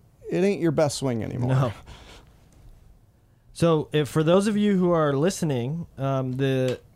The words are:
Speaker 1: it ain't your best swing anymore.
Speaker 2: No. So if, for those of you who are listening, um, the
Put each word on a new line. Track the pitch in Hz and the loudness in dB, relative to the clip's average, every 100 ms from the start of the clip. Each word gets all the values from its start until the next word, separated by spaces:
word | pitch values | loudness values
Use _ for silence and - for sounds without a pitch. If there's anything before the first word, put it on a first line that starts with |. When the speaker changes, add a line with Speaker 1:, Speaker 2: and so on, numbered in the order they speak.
| _ _ 453 | _ _ -6
Speaker 1:
it | 170 | 0
ain't | 190 190 | 0 2
your | 165 | 0
best | 147 147 - | 2 0 0
swing | 135 117 | -4 -4
anymore. | 92 - 123 131 | -4 -4 0 0
Speaker 2:
No. | 131 104 - - - - - - _ - - - - - _ _ _ _ _ | 0 -4 -16 -20 -20 -20 -20 -20 _ -20 -20 -20 -20 -20 _ _ _ _ _
So | - 170 156 - | -2 2 2 0
if, | 151 143 | -2 -2
for | 156 | 0
those | 160 180 202 | 4 4 4
of | 208 | 2
you | 208 190 | 2 2
who | 180 | 2
are | 165 151 | 2 2
listening, | 135 165 196 170 131 120 165 165 - | 2 0 0 -2 -2 -4 -6 -10 -8
um, | 135 135 131 | -4 -2 -4
the | 127 135 131 127 120 - | -2 0 0 0 -4 -10